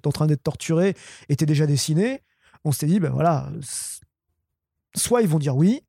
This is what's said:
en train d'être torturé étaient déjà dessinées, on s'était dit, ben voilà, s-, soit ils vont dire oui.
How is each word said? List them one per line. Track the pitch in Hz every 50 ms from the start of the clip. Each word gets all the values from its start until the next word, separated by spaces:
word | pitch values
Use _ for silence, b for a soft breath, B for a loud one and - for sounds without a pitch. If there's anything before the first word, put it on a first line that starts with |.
| -
en | 151
train | 139 - 156
d'être | 156 151 139 -
torturé | 156 - - - - 165 160 180 202 180 B B B B B B -
étaient | 147 - 165
déjà | 151 156 143 156
dessinées, | 147 143 131 - - 151 160 202 247 269 269 b b b b b b b b -
on | 156
s'était | 135 - 151
dit, | 147 175 214
ben | 170 139
voilà, | 127 135 151 170 160 135 135 139 147 -
s-, | 139 - - - - - - - - _ _ _ _ _ _ _ _ _ _ _ _ _ _ _ _ _ -
soit | - - - 226 247
ils | 226
vont | 175 151 160
dire | 143 143 127
oui. | 135 160 190 247 285 -